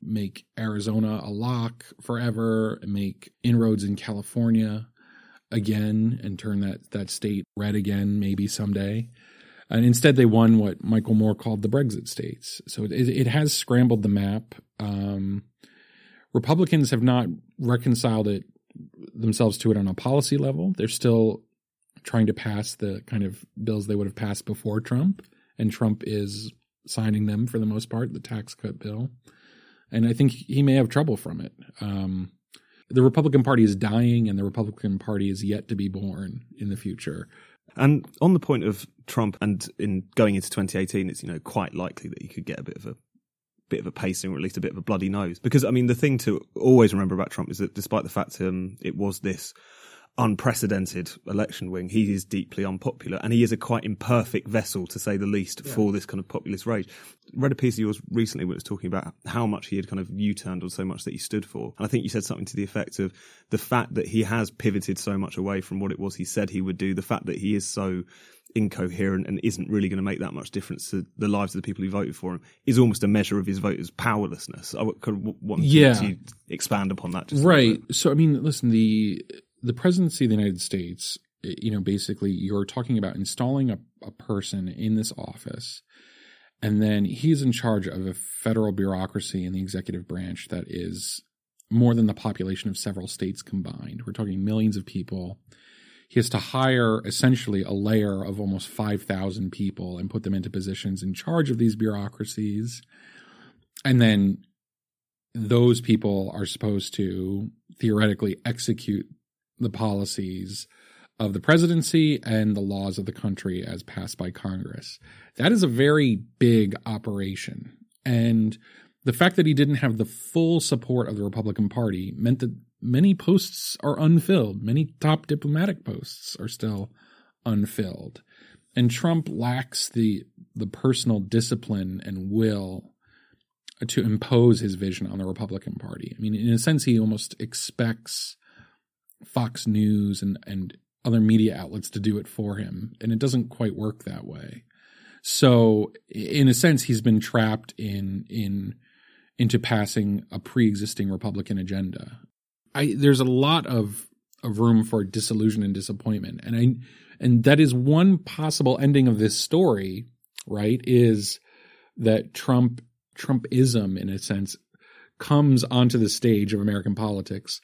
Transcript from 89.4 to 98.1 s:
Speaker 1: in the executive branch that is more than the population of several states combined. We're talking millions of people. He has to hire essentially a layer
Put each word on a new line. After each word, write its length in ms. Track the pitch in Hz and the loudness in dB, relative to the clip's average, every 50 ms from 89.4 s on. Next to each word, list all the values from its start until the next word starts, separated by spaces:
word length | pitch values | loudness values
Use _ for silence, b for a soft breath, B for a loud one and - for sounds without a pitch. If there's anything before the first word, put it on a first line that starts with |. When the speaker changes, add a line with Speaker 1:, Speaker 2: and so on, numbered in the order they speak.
| 90 | -6
Speaker 1:
in 80 | 92 | -4
the 80 | 95 95 | -4 -6
executive 480 | 95 92 95 92 - - 90 87 90 - | -6 -6 -6 -8 -6 -6 -8 -8 -8 -8
branch 400 | 85 92 92 90 82 - - - | -8 -8 -8 -8 -10 -12 -10 -10
that 160 | 87 87 82 82 | -8 -8 -8 -8
is 540 | - 87 87 87 87 - - - - - - _ _ _ _ _ _ _ _ - | -8 -8 -8 -8 -8 -10 -10 -10 -10 -12 -14 _ _ _ _ _ _ _ _ 0
more 240 | 113 117 120 123 117 | 2 4 6 6 6
than 120 | 117 110 | 4 2
the 80 | 107 98 | 2 0
population 560 | - - 110 101 - 92 95 95 - - 104 | -2 -6 -6 -4 -4 -4 -6 -6 -6 -6 -6
of 80 | 95 - | -6 -6
several 280 | - 101 98 95 90 | -8 -8 -8 -8 -10
states 360 | 90 - - 98 95 - - | -10 -8 -8 -6 -8 -8 -10
combined. 600 | - - - 98 85 - - - - - - - - | -12 -8 -8 -8 -6 -8 -10 -12 -14 -14 -14 -12 -12
We're 60 | - 101 | -10 -8
talking 280 | - 107 101 92 95 | -6 -6 -6 -4 -4
millions 340 | 98 104 110 110 110 107 101 | -2 0 0 2 2 2 0
of 100 | 98 92 | -2 -6
people. 520 | - - 95 87 - 95 92 90 92 101 - _ b b b b b b b b b b b b b | -8 -8 -8 -8 -8 -8 -8 -8 -10 -12 -14 _ b b b b b b b b b b b b b
He 100 | b 123 | b 0
has 120 | 117 120 | 2 2
to 80 | - 101 | 0 -4
hire 640 | - - - 131 131 131 131 123 120 113 110 110 - | -4 -2 0 2 2 4 4 4 4 4 2 0 -2
essentially 580 | 107 - - - 127 131 120 - 117 101 98 | -4 0 2 4 4 4 4 2 -2 -2 -2
a 80 | 95 - | -2 -2
layer 520 | 101 98 101 107 110 110 104 101 | -4 -2 0 2 2 2 2 0